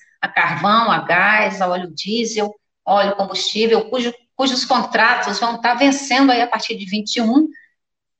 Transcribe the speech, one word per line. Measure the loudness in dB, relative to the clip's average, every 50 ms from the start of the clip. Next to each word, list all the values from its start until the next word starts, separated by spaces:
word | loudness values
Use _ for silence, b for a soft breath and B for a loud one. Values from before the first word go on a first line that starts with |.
| b b b b
a | -10 -4
carvão, | -2 -2 -2 0 -2 -2 0 2 4 4 4 2
a | 0 0
gás, | 0 0 0 2 2 2 2 2 0 0 -2 -2
a | -2 -2
óleo | -2 -4 -4 -8 -10
diesel, | -10 -6 -4 -4 -2 -2 -2 -2 -4 -4 -4 -6 -12 _ _ _ _ _
óleo | 0 2 2 2 2 0 -2
combustível, | -4 -4 -4 -4 -4 -4 -2 0 2 4 4 2 2 -2
cujo, | -4 -4 -4 -4 -6 -8 _ _ _
cujos | -2 -2 0 0 -2 -2
contratos | 0 0 0 0 0 0 2 2 2 2 0 -2 -4 -4 -2
vão | -2 -2 -4 -2
tá | -2 -2 2
vencendo | 4 4 4 4 2 -2 -2 2 4 4 4
aí | 4 2
a | 2 0
partir | -2 -4 -4 -6 -8
de | -10 -8
vinte | -6 -6 -6 -4 -4 -4 -2
e |
um, | 0 2 4 2 2 2 B B B B B _ _ _ _ _ _ _ _ _